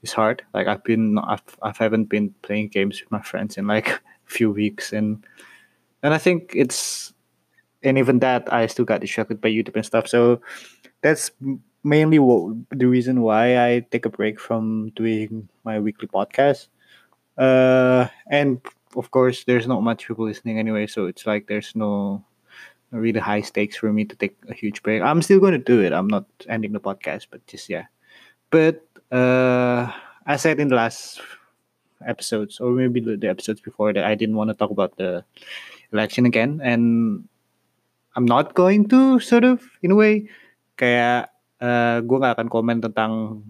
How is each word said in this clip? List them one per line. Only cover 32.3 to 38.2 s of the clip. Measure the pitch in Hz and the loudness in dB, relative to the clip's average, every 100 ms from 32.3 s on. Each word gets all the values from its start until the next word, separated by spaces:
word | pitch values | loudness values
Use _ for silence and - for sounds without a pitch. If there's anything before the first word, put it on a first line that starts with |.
| 110 104 - | -6 -6 -6
or | 123 | -2
maybe | 123 127 123 | 0 0 -2
the, | 113 104 | -4 -4
the | 104 | -4
episodes | 92 - 107 | -4 -6 -8
before, | - - 107 | -10 -4 -2
that | 101 | 0
I | 101 | 0
didn't | 107 110 110 | -2 -2 -2
wanna | 107 | -4
talk | 107 104 | -2 -4
about | 101 95 _ | -2 -4 _
the | 92 90 - - - - - - _ | -6 -6 -10 -20 -18 -18 -18 -20 _
election | 104 107 - 123 | -4 -4 2 2
again, | 120 120 151 | 2 0 -2
and | 135 117 117 117 113 104 - _ _ _ _ _ _ _ _ | -2 2 2 2 0 -2 -10 _ _ _ _ _ _ _ _
I'm | - | -2